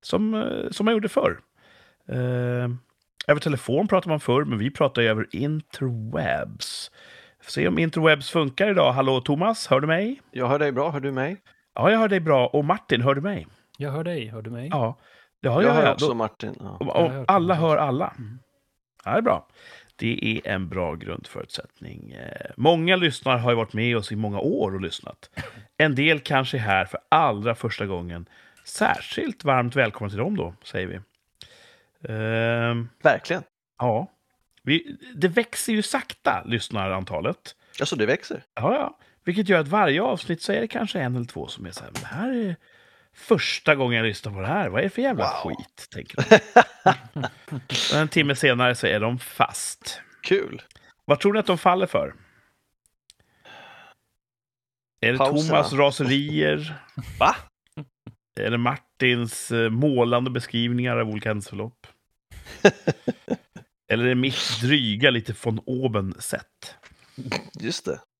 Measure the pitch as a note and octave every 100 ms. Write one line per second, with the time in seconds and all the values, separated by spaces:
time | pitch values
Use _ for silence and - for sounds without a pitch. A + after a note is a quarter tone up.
0 | - - G#3+ A3 - - - - G#3 A3+
1 | G#3 - - E2+ _ _ _ - _ _
2 | - B2+ B2 B2 B2 B2 B2 B2 _ _
3 | _ _ - D3 E3 C3+ - C#3+ G#3 F#3
4 | F3+ D#3 - B2 D3 A2+ A#2 - B2+ B2
5 | A#2 A2 - F2 C#3+ D#3 - - C3 A#2
6 | A2 C3 A2+ C#2 G#1+ - - - - -
7 | - - - _ - - E3 E3 E3 E3
8 | D#3+ D3+ C3+ E3+ C#3+ B2+ G3+ F#3+ C#3 B2+
9 | C3 C3 B2 D3 G3 A3+ - C3+ D3+ E3
10 | G#3+ C#4 _ - B2 C#3+ D3 B2+ D3+ C#3+
11 | C3+ C3 C#3 G3 _ _ _ - D3 A3+
12 | A3 G3 D#3+ C#3 B2 D3 D3 G3 _ A#2
13 | B2 C#3 F3 F#3+ D#2+ _ _ _ C#3+ C#3
14 | E3 E3+ A2 A2 A2 A#2+ C#3 D#3 A2+ -
15 | _ _ _ _ C#3+ B2 A3+ A#3+ - -
16 | D3+ A#2 A2 _ A2 - G2 F#2+ - -
17 | E3 C3+ B2+ F#3+ E3+ F3 E3 D3+ D3 C3
18 | F3+ - G#2+ B2 _ _ _ _ _ _
19 | - C#3+ A3+ F2+ - _ - - _ _
20 | A2+ A#2+ A2 A2 - F#2+ F2+ F#2 E2+ D#2+
21 | G2 E2 - - - - - _ - -
22 | G#1+ - B1 - - - C#3 E3+ E3 F#3
23 | E3+ - C3+ B2 A#2+ A#2 A2 G#2+ A#2+ A#2
24 | G2+ G#2+ G#2+ G2+ C3 A#3+ G2 F#2+ F#2 -
25 | - - - - - - - _ D3+ C3
26 | D3+ D#3 - C#3 B2+ C3+ A2 F#2+ F#2 -
27 | _ D#3 D3+ G#2 A2 A2+ A#2 - G#2 F#2
28 | F2 E2+ E2+ - - _ - - G#3+ -
29 | - - D#4 - D3 C3 A#2+ C#3 A#2 -
30 | G#2 G2 C#3+ G#3 E2+ F2+ - F#2+ F#2 F#2
31 | G2+ _ _ _ - - - _ _ _
32 | - A2 A2 A2+ A2+ A#2 A#2 A#2 A#2 _
33 | D#3 B2+ - E3+ - _ _ _ A#2+ A2
34 | F#3 _ _ _ _ _ - D3 E4 -
35 | - A3 F3+ E3+ A3+ - - G#3+ G#3 C4+
36 | - - - F#2+ - A#2 - G#2+ F#2+ F#2+
37 | F#2+ E2 G2 F3 - - _ - C#3 D3
38 | G#2+ C#3+ - - - - B2+ C4 - -
39 | _ _ - F3+ G3 F3+ C#3+ G3+ F3+ C#3+
40 | A#3 F#3 - E3 - G3+ A3+ A#3 G#3+ F#3+
41 | B2+ B2 A#2+ - C#2+ - F2+ - - -
42 | - A#2+ A#3+ B3 G#3 E3 _ _ _ _
43 | _ _ - - - - - D3 B2+ A#2+
44 | A2+ G#2 A2 G2 F#2+ F3+ D3+ G2+ F#3 G#3
45 | C4 G3+ D3 - - - - - - -
46 | - - - G#3+ - - - - - -
47 | - - B2 - - C#3 - - - C#3+
48 | D#3 E3+ C#3+ C3+ C#3+ A#2+ B2 A#2+ G2 G#2
49 | A2 B2 - - - - - - - -
50 | - _ - G3 - - - - _ _
51 | - C#3+ G3+ G#3 G#3 F3+ F#3+ F3+ F#3 -
52 | C#2+ - _ _ _ _ _ _ _ _
53 | _ _ _ _ - - - - - _
54 | _ _ _ _ _ _ _ _ _ _
55 | A2+ B2+ C3+ D3 D#3+ D#3 D3 C#3 C#3+ C3+
56 | C3 C#3 D3 D3+ D3+ D3+ D3+ D3+ - -
57 | - - - - - _ _ - C#3+ _
58 | - _ _ - G#2 A#2 A#2+ C#3 _ _
59 | B2+ A#2+ A#2 - - A#2 A2+ A2+ D3+ B2+
60 | A#2+ A#2+ B2+ B2 - A#2 A#2+ B2 B2 A#2
61 | A2+ G#2+ A2 G#2+ G2 G2 A2 _ - _
62 | _ _ _ - - - - - - -
63 | - - - - _ - - _ _ A2
64 | B2 B2+ C3+ B2 - A2 B2 D3 A#2 G#2
65 | C#3 A#2+ G#2+ A2 A#2+ A2 - B2+ C3 A2
66 | F#2+ - - - - _ - - - _
67 | _ - B2+ - - - A2+ - - C#2
68 | _